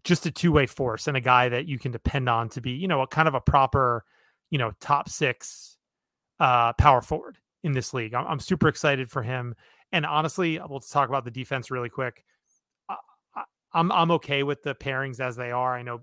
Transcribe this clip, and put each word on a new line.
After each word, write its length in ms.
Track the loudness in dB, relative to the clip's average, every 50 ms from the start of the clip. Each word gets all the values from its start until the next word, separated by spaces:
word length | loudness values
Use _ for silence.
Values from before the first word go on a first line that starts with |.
| _
just 240 | 0 0 2 2
a 40 | -4
two-way 360 | -4 0 2 4 4 4 4
force 400 | 2 -2 -4 -4 -2 -2 -4 -4
and 100 | -2 -2
a 40 | 0
guy 280 | 2 4 6 6 4 4
that 160 | 0 -2 -4
you 140 | -4 -6 -6
can 120 | -6 -6
depend 380 | -8 -4 -4 -2 -2 0 0 2
on 180 | 0 0 0 -4
to 120 | -6 -8
be, 100 | -8 -6
you 160 | -6 -4 -2
know, 140 | 0 0 0
a 60 | 0
kind 200 | 0 2 2 2
of 60 | 4 2
a 80 | 2
proper, 640 | 2 4 6 6 4 6 4 2 4 4 2 0 -4 _ _ _ _ _ _ _ _ _
you 80 | -2 -2
know, 120 | -2 -2 -4 -8
top 300 | 0 0 0 0 0 -4
six, 680 | -4 -2 0 -2 -2 -4 -10 -16 -16 -16 -18 -20 -20 _ _ _ _ _ _ _ _ _ _ _ _ _
uh, 340 | 2 4 4 4 4 2 2
power 280 | 6 6 6 6 6
forward 380 | 4 -2 -6 -8 -8 -12 -18 _ _ _ _ _ -4
in 80 | -2
this 220 | -2 -2 -4 -4 -6
league. 200 | -6 -6 -4 -4
I'm, 140 | -4 -4
I'm 120 | -4 -6 -6
super 280 | -2 -2 0 2 2
excited 420 | 2 2 2 0 0 0 0 -4 -6
for 140 | -6 -6 -4
him. 320 | -4 -6 -6 -6 -8 -12 -14 _ _ _ _ _ _
And 140 | -4 -2 -2
honestly, 540 | 0 0 0 0 0 -2 -2 -2 -2 -2 -4 -8 -10
we'll 100 | -12 -12
talk 300 | -12 -2 0 0 2 2
about 160 | 0 -4 -4
the 60 | -6
defense 400 | -10 -10 -6 -6 -6 -6 -4 -6
really 180 | -6 -6 -6 -6
quick. 340 | -6 -6 -6 -6 -8 _ _ _ _ _ _ _ _ _ _ _ _ _ _
I, 80 | -12 -12 -12 -12 _ _ _ _ _ _
I, 80 | -14 -14 -14 _ _ _ _ 0
I'm, 180 | 0 2 2
I'm 200 | 4 2 4 4
okay 320 | 2 0 0 -2 -2 0 0
with 180 | -2 -2 -4
the 140 | _ -6 -6
pairings 440 | -4 -6 -4 -4 -4 -4 -6 -6 -6
as 160 | -6 -6 -6
they 160 | -6 -8 -4
are. 240 | -2 -2 0 0 -2
I 60 | -4
know 200 | -6 -10 -10 -12